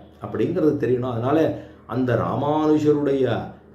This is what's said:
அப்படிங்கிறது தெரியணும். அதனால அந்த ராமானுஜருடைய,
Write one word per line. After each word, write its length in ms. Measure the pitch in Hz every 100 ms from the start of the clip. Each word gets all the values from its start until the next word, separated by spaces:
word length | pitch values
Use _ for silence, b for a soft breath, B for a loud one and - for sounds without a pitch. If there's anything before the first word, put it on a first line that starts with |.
| - - 104
அப்படிங்கிறது 480 | 104 131 175 151 -
தெரியணும். 280 | 123 123 127
அதனால 480 | 117 127 156 147 - B B B
அந்த 300 | 120 123 110
ராமானுஜருடைய, 1200 | 87 117 143 156 151 151 147 147 143 139 123 101 - - -